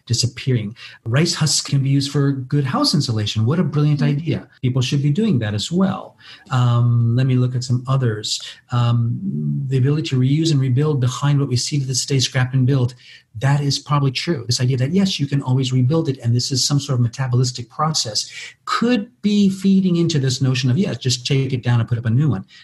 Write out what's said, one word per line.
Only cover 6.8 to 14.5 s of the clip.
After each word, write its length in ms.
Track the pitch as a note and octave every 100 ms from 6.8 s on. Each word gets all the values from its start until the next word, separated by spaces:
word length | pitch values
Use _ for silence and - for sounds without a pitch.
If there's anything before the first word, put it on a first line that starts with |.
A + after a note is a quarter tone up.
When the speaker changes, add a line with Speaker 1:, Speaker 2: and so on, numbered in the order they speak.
| A#2+ A#2+ A#2 A#2
Speaker 1:
let 100 | C3+
me 80 | B2+
look 200 | B2 B2+
at 100 | B2
some 200 | B2 B2+
others. 540 | C3+ B2 G#2 G#2 - - - _
Um, 480 | A#2+ A#2+ A#2+ A#2 B2 F#3+ C#3+ D3+ C#3+ C3+
the 100 | C3+
ability 320 | B2+ D3+ D#3
to 100 | C3
reuse 320 | B2+ D3 D#3+
and 80 | C#3+
rebuild 380 | C3 B2 D3+ C#3+
behind 380 | B2 - C#3+ C#3+
what 120 | C#3
we 60 | B2
see 220 | - D3
to 60 | C3
this 220 | B2+ -
day, 120 | C#3
scrap 360 | B2+ C3 B2+ C3+
and 120 | B2+
build, 280 | C#3 A#2+ - - - _ A2
that 240 | C3+ C#3+
is 180 | C#3+ -
probably 320 | - D3 C#3
true. 340 | B2+ - E3
This 140 | A2